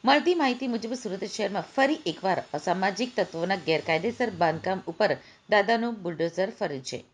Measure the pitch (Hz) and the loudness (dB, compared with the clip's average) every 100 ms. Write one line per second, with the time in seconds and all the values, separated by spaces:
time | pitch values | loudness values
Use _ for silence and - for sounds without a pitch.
0 | 233 294 330 349 277 247 262 233 220 254 | 6 4 4 4 2 0 -2 -4 -4 -6
1 | 208 185 202 - 196 196 - - 269 311 | -6 -6 -6 -4 -2 -2 -4 2 2 2
2 | 175 156 190 165 - 151 - 180 190 185 | -2 -2 0 0 -2 -4 -2 0 0 0
3 | 247 - 180 165 175 190 160 160 - 160 | -4 -2 -2 -2 -2 -2 0 0 2 0
4 | 233 240 240 175 170 160 185 190 - 170 | 0 -2 -4 2 0 2 -2 -4 -6 0
5 | 208 135 - - - 208 202 233 233 220 | 0 0 -6 -20 2 2 4 2 0 -4
6 | 175 160 165 170 196 226 185 139 131 123 | -6 -2 -4 0 -4 -2 -6 -4 -8 -12
7 | - | -12